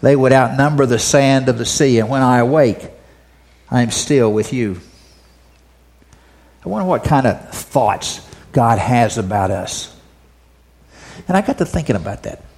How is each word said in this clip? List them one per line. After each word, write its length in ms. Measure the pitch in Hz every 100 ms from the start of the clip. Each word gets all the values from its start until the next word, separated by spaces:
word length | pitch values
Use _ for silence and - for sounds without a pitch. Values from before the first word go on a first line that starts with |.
they 140 | 123 139
would 160 | 131
outnumber 540 | 135 123 127 143 147 135
the 120 | 120
sand 500 | - 147 135 135 123
of 80 | 117
the 80 |
sea. 360 | 117 - 143 117
And 80 | 110
when 140 | 135
I 160 | 127 123
awake, 460 | 120 151 131 98 - - - _ _ _ _ _ _
I 120 | 123
am 100 | 120
still 400 | - - 143 113
with 200 | 107 104
you." 280 | 131 110 90 - _ _ _ _ _ _ _ _ _ _ _ _ - _ _ _ _
I 40 | 170
wonder 180 | 208 185
what 180 | 147
kind 220 | - 143 131
of 220 | 92 -
thoughts 720 | - - 139 110 92 - - - - -
God 260 | - 117 113
has 380 | 101 120 113 113
about 340 | 95 104 95
us. 440 | 98 - - - - _ _ _ _ _ _ _ _ _ - - - -
And 80 | 185
I 40 |
got 180 | 208 -
to 60 |
thinking 320 | 165 - 156 104
about 280 | 82 104
that. 180 | - - -